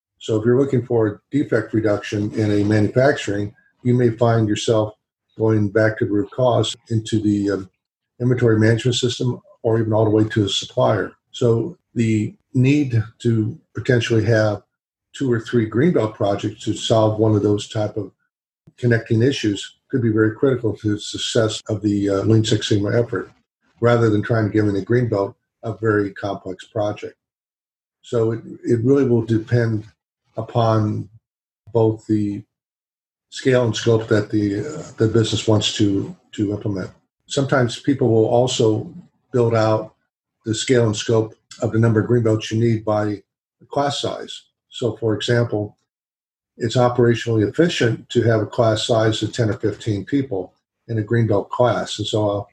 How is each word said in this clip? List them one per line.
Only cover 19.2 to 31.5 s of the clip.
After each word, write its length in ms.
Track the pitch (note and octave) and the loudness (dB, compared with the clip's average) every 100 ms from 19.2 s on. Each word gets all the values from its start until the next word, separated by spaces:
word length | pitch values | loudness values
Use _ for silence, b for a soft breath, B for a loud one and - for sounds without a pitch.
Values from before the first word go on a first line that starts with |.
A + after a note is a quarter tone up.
issues 540 | C3 C#3 G#2+ G2 - - _ | 2 0 -2 -4 -8 -20 _
could 140 | C3 | -2
be 80 | A2+ | 0
very 240 | G#2+ A2 A2 | 2 0 2
critical 400 | C#3 B2 A2 G2+ | 0 0 -2 -4
to 160 | G#2+ | -4
the 80 | G2+ | -4
success 640 | - G2+ - B2 A2 - - | -6 -10 -4 0 0 -2 -6
of 120 | G#2 | -4
the, 280 | G#2 G2+ G2+ | -2 0 0
uh, 120 | G2 | 0
Lean 220 | G#2 A2 | 2 2
Six 240 | A2 A2 - | 2 -2 0
Sigma 220 | G#2+ G#2 A#2 | -2 0 0
effort, 340 | A#2+ F#2 - _ _ _ _ _ | -2 -4 -8 _ _ _ _ _
rather 300 | A#2 A#2+ A2+ | 2 4 4
than 120 | G#2 | 0
trying 220 | - A2+ G#2 | 0 0 0
to 60 | |
give 160 | G#2+ G#2 | 2 0
in 80 | G2 | -2
a 40 | |
Greenbelt 540 | F#2+ A#2+ A#2+ G2+ G2 - _ _ | 0 0 0 -2 -4 -8 _ _
a 100 | A#2 G2+ | -12 -4
very 360 | A2 G#2 G2+ | 0 0 -2
complex 520 | - G2+ F#2+ F#2+ F2+ | -6 -8 -8 -10 -14
project. 520 | - A2 G#2 G#2+ - - _ _ _ _ _ _ _ _ | -10 -6 -4 -6 -12 -18 _ _ _ _ _ _ _ _
So 300 | - A#2+ A2+ | -6 -2 0
it, 100 | A#2 - - | -2 -8 -8
it 200 | - A#2+ | -2 0
really 200 | A#2+ C#3 | 4 2
will 180 | B2 A#2 | 4 2
depend 640 | A2 A2 - A#2+ A2+ G#2+ - _ _ _ _ - | 2 -2 0 0 0 -2 -8 _ _ _ _ -12
upon 720 | A#2 A#2+ A2+ A2 G#2+ G#2+ G#2 - _ _ _ | -6 0 2 2 0 -4 -10 -18 _ _ _